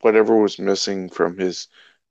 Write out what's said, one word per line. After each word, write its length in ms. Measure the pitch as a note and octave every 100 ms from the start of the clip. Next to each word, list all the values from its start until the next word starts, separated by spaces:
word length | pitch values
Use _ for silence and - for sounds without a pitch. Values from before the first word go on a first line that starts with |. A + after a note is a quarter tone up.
whatever 340 | A2+ G#2+ A2 A2+
was 220 | G#2 -
missing 500 | G2 G2 - G2 F#2
from 300 | - E2+ F2+
his, 300 | F#2 E2+ - _ _ _ _